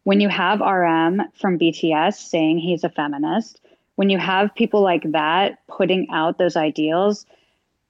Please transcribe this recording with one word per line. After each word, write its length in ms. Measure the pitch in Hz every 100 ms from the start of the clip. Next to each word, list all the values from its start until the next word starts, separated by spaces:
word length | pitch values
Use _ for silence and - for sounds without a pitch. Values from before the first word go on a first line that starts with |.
When 180 | - 196
you 80 | 202
have 320 | 175 180 208
R 240 | - 185 170
M 380 | 165 165 190 -
from 240 | - 208 175
B 140 | 165
T 200 | 160 170
S 280 | 151 170 208
saying 400 | - 170 156 165
he's 240 | 170 165
a 60 | 165
feminist, 680 | - 147 143 151 190 226 - _ _ _ -
when 160 | 196
you 80 | 190
have 340 | 170 190 208
people 280 | - 226 214
like 300 | 196 170 156
that 460 | 156 151 170 196 - -
putting 400 | - 185 185 170
out 260 | 170 160 160
those 180 | 175 170
ideals, 680 | 156 147 151 165 202 208 - _ _ _ _ _ _